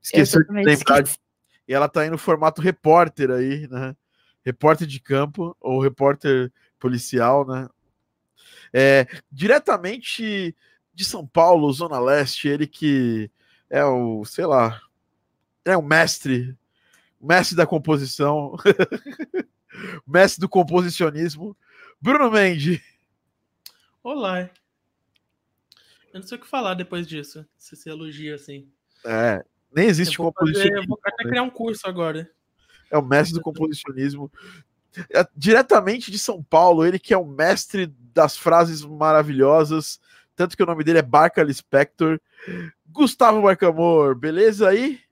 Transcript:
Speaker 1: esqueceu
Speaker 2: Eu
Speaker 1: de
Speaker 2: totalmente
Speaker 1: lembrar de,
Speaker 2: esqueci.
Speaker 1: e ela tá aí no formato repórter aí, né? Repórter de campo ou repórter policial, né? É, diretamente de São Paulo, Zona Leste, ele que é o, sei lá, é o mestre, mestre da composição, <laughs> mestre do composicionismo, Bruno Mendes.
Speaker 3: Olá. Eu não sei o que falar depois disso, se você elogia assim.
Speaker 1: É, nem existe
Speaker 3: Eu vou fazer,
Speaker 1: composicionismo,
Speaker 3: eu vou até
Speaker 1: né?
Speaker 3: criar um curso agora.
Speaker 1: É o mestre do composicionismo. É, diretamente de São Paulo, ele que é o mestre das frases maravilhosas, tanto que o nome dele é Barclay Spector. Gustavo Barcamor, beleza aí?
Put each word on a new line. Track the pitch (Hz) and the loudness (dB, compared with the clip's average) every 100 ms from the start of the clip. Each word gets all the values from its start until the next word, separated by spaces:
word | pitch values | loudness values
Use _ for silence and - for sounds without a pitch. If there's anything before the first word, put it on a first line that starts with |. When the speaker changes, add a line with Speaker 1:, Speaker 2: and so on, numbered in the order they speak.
Speaker 1:
esqueceu | - - 143 165 | 2 2 4 2
Speaker 2:
Eu | |
Speaker 1:
de | 156 | 2
Speaker 2:
totalmente | 208 196 | 0 2
Speaker 1:
lembrar | 143 - 143 | 2 4 2
de, | 139 | 2
Speaker 2:
esqueci. | - _ _ _ _ - | -8 _ _ _ _ -4
Speaker 1:
e | |
ela | 135 147 | -2 0
tá | 170 | -2
aí | 156 | -4
no | 165 | -4
formato | - 156 156 156 | -2 0 0 0
repórter | 180 - 156 165 165 - 131 | -4 0 4 4 4 0 -2
aí, | 127 131 143 147 | -2 -4 -6 -10
né? | 127 131 131 _ _ _ _ | -10 -10 -14 _ _ _ _
Repórter | 127 123 151 156 160 | -10 0 2 2 -2
de | 135 | -10
campo | - 135 147 170 170 - | -4 -2 -2 -6 -10 -8
ou | - 131 | -4 0
repórter | 135 131 139 143 143 131 127 _ _ _ | 0 2 0 2 0 0 -2 _ _ _
policial, | 127 120 - 123 117 139 135 | -4 -4 -4 0 2 2 0
né? | 131 127 _ _ _ _ _ _ _ _ - _ | -8 -12 _ _ _ _ _ _ _ _ -20 _
É, | 127 135 135 123 - _ | 2 6 4 2 -8 _
diretamente | 135 196 285 - 202 175 240 - - 220 202 175 - _ _ _ | -4 2 2 2 -4 -4 -10 -12 -8 -6 -6 -8 -12 _ _ _
de | 170 | -10
São | 190 202 143 | -10 -10 -4
Paulo, | 165 170 170 147 | 2 4 6 4
Zona | 135 170 135 | -2 -6 -2
Leste, | 123 147 135 - 147 | 0 2 0 -4 -4
ele | 143 147 | -4 -6
que | - 151 139 120 113 107 _ _ _ _ | -4 -2 0 0 -4 -8 _ _ _ _
é | 143 | -2
o, | 143 127 117 110 | 0 0 -2 -6
sei | 104 - 170 | -8 -6 0
lá, | 135 113 113 _ _ _ _ _ _ _ _ | 2 2 -4 _ _ _ _ _ _ _ _
é | 170 185 | -2 -2
o | |
mestre, | 147 156 160 - 139 123 123 127 _ _ _ _ _ _ | 2 2 2 -2 -4 -4 -4 -14 _ _ _ _ _ _
mestre | 139 180 - | 0 0 2
da | 175 160 | 0 0
composição, | 160 156 147 135 - 143 151 143 - 208 - 185 - 285 - - | 0 0 -2 -2 -4 -2 -2 -6 0 2 2 0 -4 -14 -16 -10
<laughs> | 370 - _ _ - - 165 - | -10 -10 _ _ -18 -16 -16 -2
mestre | 165 190 - | 2 2 0
do | 185 | -2
composicionismo, | 190 156 175 175 - 165 147 165 147 170 - _ _ - _ | 0 2 0 -2 -2 -4 -2 -8 -8 -18 -18 _ _ -20 _
Bruno | 175 294 247 | 0 2 2
Mendes. | 220 190 165 151 170 _ _ _ _ _ _ _ _ - _ _ _ | 2 2 0 -4 -4 _ _ _ _ _ _ _ _ -20 _ _ _
Speaker 3:
Olá. | 240 285 196 180 180 _ _ _ _ _ _ _ _ _ _ _ _ _ _ _ _ | -12 -6 -6 -6 -10 _ _ _ _ _ _ _ _ _ _ _ _ _ _ _ _
Eu | 185 | -20
não | 190 | -18
sei | 240 | -20
o | |
que | - | -10
falar | 269 208 | -6 -6
depois | 180 180 180 165 | -6 -8 -10 -10
disso, | 156 147 156 151 _ | -14 -16 -20 -20 _
se | - 147 | -20 -20
você | 160 | -18
elogia | 156 160 147 151 | -16 -16 -16 -14
assim. | 147 143 139 139 _ _ _ | -14 -16 -20 _ _ _ _
Speaker 1:
É, | 117 110 117 98 - _ _ | -6 -2 -2 -2 -8 _ _
nem | 147 214 | 0 2
existe | 165 175 - | 2 -2 -4
Speaker 3:
Eu | |
vou | 170 | -6
fazer, | 175 156 | -2 -2
Speaker 1:
composicionismo, | 196 196 202 | 0 -2 -2
Speaker 3:
eu | 185 | -6
vou | - | -8
até | 202 220 | -8 -8
Speaker 1:
né? | 233 | -6
Speaker 3:
criar | 247 | -4
um | 254 | -6
curso | 247 226 214 196 | -8 -8 -8 -10
agora. | 180 165 156 165 _ _ _ _ _ _ | -6 -6 -6 -14 _ _ _ _ _ _
Speaker 1:
É | 151 | -4
o | |
mestre | 131 143 151 | 2 0 2
do | 165 | -4
composicionismo. | 160 160 156 147 - 131 139 143 139 _ - 165 _ _ _ - 175 | -8 -6 -6 -6 -12 -6 -6 -6 -14 _ -20 -20 _ _ _ -20 -2
É, | - 175 | -2 -2
diretamente | 147 160 233 262 359 185 240 226 | -4 2 2 4 2 2 -6 -8
de | 202 | -10
São | - 190 | -8 -10
Paulo, | 143 160 180 165 | 0 4 6 4
ele | 165 185 | 2 -2
que | - | -2
é | 190 | -2
o | |
mestre | 156 139 165 208 - 196 175 | -2 -2 0 0 -4 -8 -8
das | 127 120 - 151 - | -12 _ 0 0 0
frases | 170 165 170 156 | 2 4 2 -4
maravilhosas, | 147 151 156 156 151 135 135 160 151 156 - - _ _ _ - | -14 -4 2 2 2 2 4 4 2 -2 -6 -16 _ _ _ -6
tanto | 180 - | -6 -2
que | |
o | 175 | -2
nome | 160 | 0
dele | 151 165 | 2 2
é | |
Barclay | 131 147 170 - 151 | 4 4 4 2 0
Spector. | 131 _ 139 147 _ 160 160 _ _ - 180 165 _ _ | -2 _ 0 0 _ -2 -2 _ _ -16 -14 -14 _ _
Gustavo | 160 277 - 233 214 | 0 0 4 4 6
Barcamor, | 202 185 180 160 170 165 139 | 2 4 0 2 2 4 2
beleza | 127 151 165 220 202 196 | 0 -4 2 2 4 2
aí? | 202 269 262 _ | 2 -2 -8 _